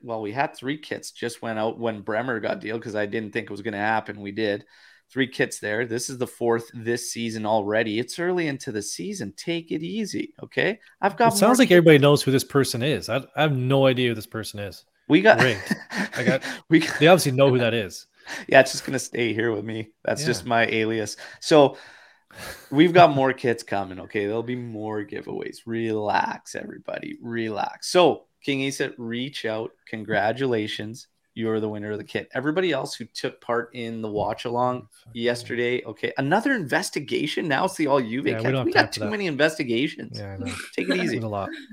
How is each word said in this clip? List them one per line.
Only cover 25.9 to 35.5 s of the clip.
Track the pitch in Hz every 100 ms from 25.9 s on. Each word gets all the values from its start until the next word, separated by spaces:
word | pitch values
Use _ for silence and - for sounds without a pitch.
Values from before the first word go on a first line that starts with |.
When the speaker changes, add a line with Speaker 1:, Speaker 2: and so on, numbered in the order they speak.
| 110 104 95 - - - -
Speaker 1:
everybody. | - - - - - -
Relax. | 120 117 110 104 - - -
So, | 180 170 107 - _
King | - 139 135
Asa, | 135 139 -
reach | 117 117 131 143 113
out. | 110 113 _ -
Congratulations. | 113 104 107 101 120 135 117 107 - 107 123 - _ _
You're | - 113 110
the | 107
winner | 104 104
of | 107
the |
kit. | - 110 95
Everybody | 131 139 160 185
else | 135 143 -
who | 113
took | - 131 -
part | - 120 117
in | 123 117 113
the | 110
watch | 104 98 113 127
along | 120 127 127 - _
Speaker 2:
Fuck | - 117
yeah. |
Speaker 1:
yesterday, | 117 120 117